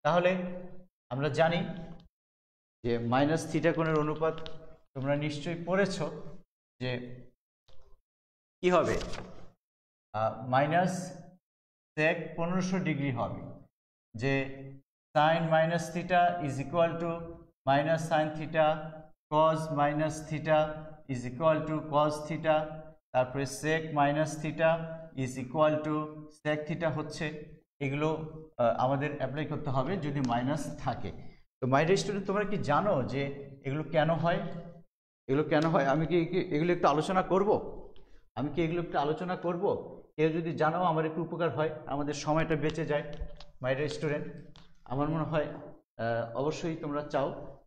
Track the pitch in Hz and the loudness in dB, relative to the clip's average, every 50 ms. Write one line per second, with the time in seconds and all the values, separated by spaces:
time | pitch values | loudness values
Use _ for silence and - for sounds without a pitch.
0 | - 147 165 180 175 185 190 185 - - - - - - - - - _ _ _ | 2 4 4 4 4 4 2 2 -2 -6 -8 -10 -10 -12 -12 -14 -16 _ _ _
1 | _ _ 123 131 143 151 127 139 160 165 170 180 - - - - - - - - | _ _ -4 -2 0 0 4 4 4 4 4 0 -2 -4 -6 -10 -12 -12 -14 -16
2 | - - _ _ _ _ _ _ _ _ _ _ _ _ _ _ - 120 120 117 | -18 -20 _ _ _ _ _ _ _ _ _ _ _ _ _ _ -2 -2 -2 0
3 | 117 117 123 135 143 147 160 160 - - - 160 147 170 170 160 165 160 160 151 | 0 2 2 4 4 4 2 0 -2 -2 -2 2 2 2 2 2 0 2 2 2
4 | 151 156 156 151 160 160 160 160 - - - - - - - - - _ _ 135 | 0 0 -2 0 0 -2 -2 -2 -8 -8 -8 -10 -12 -16 -18 -20 -20 _ _ -6
5 | 131 139 143 147 147 151 147 - - 180 165 170 170 170 185 190 202 190 - - | -2 -2 0 0 0 -4 -4 -4 -6 -6 -6 -6 -4 0 2 2 2 0 0 -4
6 | 156 151 151 170 - - - - - _ _ _ _ _ _ _ 127 127 127 120 | -6 -6 -6 -10 -12 -12 -12 -14 -16 _ _ _ _ _ _ _ -6 -6 -4 -6
7 | 123 123 127 123 - - _ _ _ _ _ _ _ - - - - - - _ | -8 -10 -14 -16 -16 -20 _ _ _ _ _ _ _ -16 -16 -14 -14 -16 -20 _
8 | _ _ _ _ _ _ _ _ _ _ _ _ 180 180 180 165 143 113 107 107 | _ _ _ _ _ _ _ _ _ _ _ _ 2 4 4 6 4 4 0 -2
9 | - - - - - - - - - - _ _ _ _ _ _ _ _ _ _ | -2 -4 -6 -8 -8 -12 -14 -14 -16 -16 _ _ _ _ _ _ _ _ _ _
10 | _ _ - 107 110 110 - - 127 123 123 135 147 151 160 175 185 180 - - | _ _ -4 -2 0 0 -2 -4 -4 2 4 4 4 4 4 4 2 2 0 -4
11 | - - - - - - - _ _ _ _ _ _ _ _ _ _ _ _ 151 | -8 -10 -12 -14 -18 -20 -20 _ _ _ _ _ _ _ _ _ _ _ _ 2
12 | 151 160 175 170 - - - - 165 170 185 185 180 - 190 185 151 156 151 135 | 2 2 2 0 -4 -8 -4 -2 -2 0 0 0 0 0 0 0 0 0 0 0
13 | 139 139 123 117 104 98 104 92 - - - - - _ _ _ _ _ _ _ | 0 0 0 -2 -2 -4 -4 -8 -10 -12 -14 -16 -20 _ _ _ _ _ _ _
14 | _ _ - 110 117 139 135 135 135 135 - - 135 - - - _ _ _ _ | _ _ -8 -2 0 2 2 0 0 -2 -8 -12 -14 -16 -16 -18 _ _ _ _
15 | _ _ _ 151 147 156 165 170 170 160 160 160 160 165 170 165 170 - - 175 | _ _ _ 4 4 6 4 2 2 4 4 4 4 4 2 0 -2 -2 -4 -6
16 | 175 - 185 175 175 175 175 - 156 139 123 131 135 - 170 170 165 165 165 165 | 0 2 4 6 6 4 4 0 -4 -4 -4 -4 -6 -2 2 4 4 4 2 -2
17 | 170 165 165 170 165 165 - - - - _ _ _ 131 139 143 151 160 165 160 | -4 -4 -4 -4 -8 -12 -14 -16 -18 -20 _ _ _ 2 4 4 4 2 0 0
18 | - - 170 151 156 151 151 - 156 - 160 160 156 151 160 156 - - - - | 2 2 2 2 2 2 -2 -6 -8 -2 2 4 4 4 4 2 -4 -10 -12 -14
19 | - - - _ _ _ 151 151 156 160 160 151 - - 147 143 147 147 151 151 | -18 -20 -20 _ _ _ 4 6 6 6 4 2 -2 -2 2 2 2 2 2 2
20 | 156 156 - - - - 156 147 151 160 156 151 156 156 156 - - - - - | 0 0 -2 -6 -6 -6 -6 -4 2 4 4 4 4 2 -2 -10 -12 -14 -16 -18
21 | - - 131 120 117 123 123 120 160 160 156 151 - 156 156 151 139 - 143 147 | -8 -6 -6 -4 -4 -6 -4 2 4 4 4 4 2 -2 -2 -4 -2 2 2 4
22 | 147 151 147 - - - 165 151 160 160 151 156 156 151 - - - - - _ | 4 4 0 -2 -4 -6 -6 0 2 4 4 4 2 -2 -8 -12 -14 -16 -20 _
23 | _ _ - 127 127 127 131 139 139 135 - - - 151 160 160 160 160 147 147 | _ _ 0 0 0 2 0 -4 -4 -4 -6 -4 0 0 0 0 0 -2 0 2
24 | 143 143 147 151 156 147 - - - 156 143 - 160 160 165 165 - - - - | 2 4 4 2 0 0 -2 -6 -6 -6 0 2 4 4 4 2 -2 -8 -10 -12
25 | - - - 131 131 120 - 127 - - - 156 156 151 151 151 151 156 151 151 | -14 -12 -6 -6 -4 -4 -4 -8 -8 -4 2 4 4 4 4 2 0 0 -2 -2
26 | 151 151 151 151 151 - - - _ 151 151 151 151 - 165 156 170 160 131 151 | -4 -6 -10 -14 -16 -18 -20 -6 _ -2 -2 -2 -2 -4 -4 -2 -2 -2 -2 -2
27 | 151 151 - - 170 151 151 151 147 - - - _ _ _ _ 143 135 139 147 | -6 -6 -6 -6 -6 -6 -6 -8 -14 -16 -18 -20 _ _ _ _ -4 -2 0 0
28 | 151 156 156 156 160 156 - - - - _ - 120 117 - - 127 131 139 135 | 0 0 0 -2 -6 -10 -12 -14 -16 -16 _ 2 2 2 4 2 2 2 2 0
29 | 143 151 143 151 131 131 131 151 151 147 156 131 - 143 127 135 127 151 196 190 | 0 -4 -4 -4 -4 -4 -4 -4 -4 -4 -6 -6 -4 -2 0 0 0 0 -2 -2
30 | 151 147 139 147 131 120 117 120 123 135 151 160 - - - - - 139 117 - | -2 -2 -2 -2 0 0 0 0 0 0 -2 -2 -4 -8 -8 -6 -6 -6 -4 -4
31 | - 90 - - - - - _ - _ _ _ 131 123 131 139 160 156 196 196 | -6 -8 -8 -10 -14 -16 -16 _ -20 _ _ _ 0 2 4 4 6 4 4 2
32 | - - 202 202 190 - 190 208 208 196 214 170 127 131 160 185 190 208 185 139 | 2 0 -2 -2 -2 0 0 0 0 0 -2 -2 0 2 2 4 4 4 2 2
33 | 120 104 120 139 139 139 139 - - - - - - 139 135 156 151 160 160 156 | 0 0 -2 -2 -2 -4 -6 -10 -12 -14 -16 -8 -6 -4 -4 -4 -4 2 2 4
34 | 147 156 165 151 165 170 180 196 - - - - - - - - - _ _ _ | 4 4 2 2 2 2 0 0 -2 -6 -8 -8 -10 -12 -16 -18 -20 _ _ _
35 | _ _ _ _ _ - 135 147 151 147 160 151 156 165 165 170 139 135 135 156 | _ _ _ _ _ 0 0 0 2 4 4 4 4 4 4 4 4 4 4 2
36 | 160 - 170 175 170 170 180 185 - - 156 147 165 175 175 175 - 160 143 156 | 2 2 2 2 2 2 0 0 0 0 0 2 2 2 2 4 4 4 4 4
37 | - - 185 185 180 - 175 190 202 214 175 - - - - - - - - - | 2 2 2 0 2 4 2 2 4 4 2 2 0 -6 -10 -12 -14 -14 -16 -18
38 | - _ - - - _ _ 117 131 147 139 175 165 156 165 175 165 - - 165 | -18 _ -20 -20 -20 _ _ -6 -4 -2 0 0 0 0 0 -2 -4 -2 -2 0
39 | 139 147 151 - 185 175 185 175 - 175 175 175 196 180 120 - - - - - | 0 0 0 -2 -2 -4 -4 -2 0 -2 0 2 0 0 0 0 -4 -10 -14 -16
40 | - _ _ - 156 160 156 175 165 160 143 127 156 156 165 175 185 175 156 156 | -20 _ _ 2 2 4 4 0 -2 -2 0 2 2 2 2 2 2 2 2 2
41 | 156 160 156 175 165 160 175 156 175 160 - 151 151 160 156 - - - 139 143 | 0 0 -2 -4 -4 -4 -2 0 0 0 2 0 0 -2 -2 -6 -6 -4 -4 -2
42 | 147 143 147 - - 156 151 160 160 160 160 147 143 156 151 170 156 135 147 147 | -2 -2 -4 -2 0 2 2 2 2 2 0 0 0 0 0 -2 -2 0 -2 -2
43 | - - - - - - - - - - - - 127 127 135 131 151 143 - - | -2 -4 -8 -8 -8 -8 -8 -12 -14 -16 -14 -6 -2 -2 0 0 -2 -4 -4 -4
44 | 160 147 147 151 - - - - - - - - - - - - - - 127 139 | -2 -2 -2 -2 -4 -8 -10 -14 -16 -18 -20 -20 -20 -20 -20 -20 -10 -4 -2 0
45 | 147 151 160 160 151 - 160 156 147 143 - - - - - - _ _ _ - | 0 0 0 0 0 0 0 0 0 0 -6 -12 -14 -16 -18 -20 _ _ _ -4
46 | 113 117 117 117 113 - - 123 139 151 156 - - 170 160 160 - 147 143 147 | -2 -2 0 -2 -2 -4 -2 -2 -2 -2 -2 -2 -4 -4 -4 -4 -6 -4 -4 -4
47 | 147 - - 139 139 170 - - - - - - - | -6 -2 -2 0 0 -2 -4 -8 -12 -14 -16 -18 -20